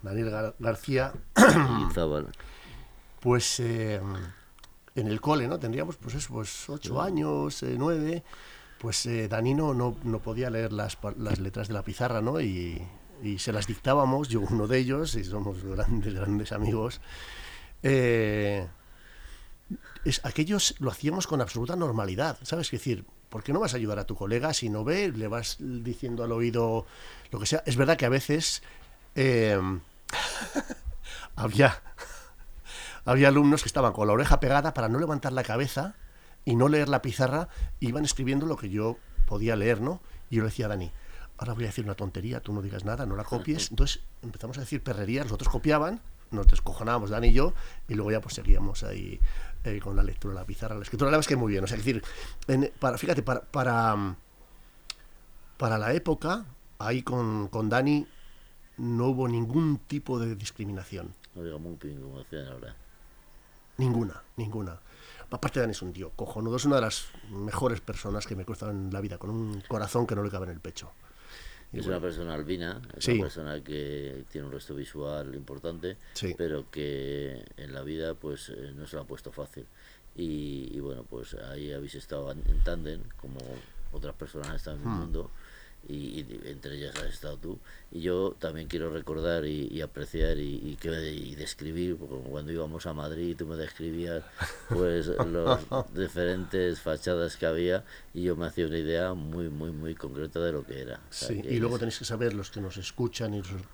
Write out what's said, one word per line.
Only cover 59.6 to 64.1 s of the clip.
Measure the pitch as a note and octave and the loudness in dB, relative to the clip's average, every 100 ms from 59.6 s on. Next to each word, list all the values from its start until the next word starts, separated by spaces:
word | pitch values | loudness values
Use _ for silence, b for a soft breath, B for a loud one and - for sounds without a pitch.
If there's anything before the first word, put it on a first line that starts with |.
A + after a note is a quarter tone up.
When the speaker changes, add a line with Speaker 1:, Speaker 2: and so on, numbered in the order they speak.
| D#3+ C#3+ | 4 2
Speaker 1:
tipo | - C#3+ - B2+ | -2 -6 -2 -2
de | A2+ G#2+ | -2 -4
discriminación. | G#2+ - G2+ G2 F2+ G2 E2+ - - | -8 -6 -6 -6 -8 -10 -10 -14 -18
Speaker 2:
No | F#2 | -12
diga | E2+ D#2 | -10 -8
mumping, | E2 E2 D2+ C#2+ | -10 -10 -10 -12
como | C2+ C2+ | -12 -14
decían | B1+ D#2 C2+ | -12 -10 -10
ahora. | B1+ A#1 A1+ - - - - - - - - - - | -12 -14 -16 -20 -20 -20 -20 -20 -20 -20 -20 -20 -2
Speaker 1:
Ninguna, | C3 A#2 A2 | 0 2 0